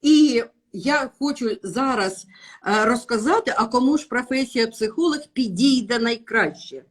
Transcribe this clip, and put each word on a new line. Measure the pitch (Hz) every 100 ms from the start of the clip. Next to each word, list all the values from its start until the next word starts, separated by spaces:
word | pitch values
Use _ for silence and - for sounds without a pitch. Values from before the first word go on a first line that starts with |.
І | 294 302 302 240 226 _ _
я | 190 196 294 262 _
хочу | 277 277 233 208
зараз, | 196 180 269 240 190 190 - - - - -
е, | 208
розказати, | 220 240 - 233 226 427 - -
а | 220
кому | 247 262 294
ж | -
професія | 247 247 262 262 254 226
психолог | - 220 220 330 294 -
підійде | - 233 175 277 262 202 233
найкраще. | 233 233 - 226 165 151 - 131 -